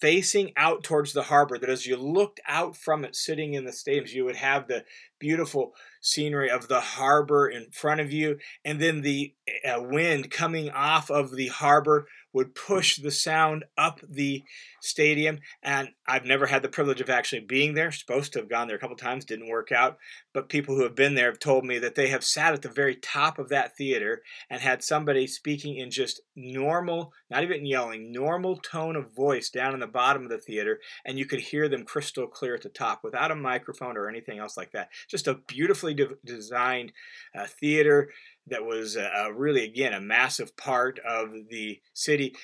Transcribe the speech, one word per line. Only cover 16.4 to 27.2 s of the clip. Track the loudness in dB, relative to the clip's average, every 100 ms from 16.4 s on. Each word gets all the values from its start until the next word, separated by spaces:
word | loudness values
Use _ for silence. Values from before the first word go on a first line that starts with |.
| 4
had | 2
the | 0
privilege | 0 0 0
of | 0
actually | 0 0 -4
being | -2 2 2
there, | 2 -2
supposed | -4 -4 -4 -2
to | -6
have | -4
gone | -2 -2
there | -6
a |
couple | -8
times, | -8 -6 -6
didn't | -6 -10 -4
work | -4 0
out. | 2 2 0 -12 -20 -8
But | -8 -2
people | -2 0 2
who |
have | 2
been | 4 4 4
there | 2
have | 0
told | 2 2 2
me | -2
that | -2 0
they | 0
have | 0
sat | 0 2 2
at | 0
the | -2
very | 0 0
top | 0 -4 0 0 0
of | -2
that | 0 -2 -4
theater | -2 0 0 -4 -8 -20 -12
and | -4
had | 0 0
somebody | 0 0 2 2 0
speaking | -2 -4 -4 -6 -8
in | -6
just | -4 -4 -6 -14 -16
normal, | -10 -2 0 0 0 -4 -6 _